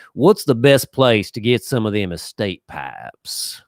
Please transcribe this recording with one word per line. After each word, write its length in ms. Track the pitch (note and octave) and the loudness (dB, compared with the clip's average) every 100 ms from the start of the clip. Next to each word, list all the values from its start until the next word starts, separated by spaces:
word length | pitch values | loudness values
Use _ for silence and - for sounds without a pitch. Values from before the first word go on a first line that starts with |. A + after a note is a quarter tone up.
| - | -20
What's 300 | - D3 G#3 | 0 2 2
the 120 | - A#2 | 2 2
best 360 | C3 C3+ - | 6 4 2
place 400 | - C3 A2+ F#2+ | 0 2 4 0
to 100 | - | -6
get 220 | G#2+ A#2+ | 0 0
some 220 | - C3 G#2+ | 0 -2 -2
of 80 | |
them 180 | G#2 F#2+ | -2 -4
estate 520 | E2+ - - G#2 E2+ _ | -6 -12 -6 -6 -6 _
pipes? 920 | C#2+ C2 G#1 A#1+ - - - - - | -14 -12 -14 -16 -18 -14 -10 -10 -12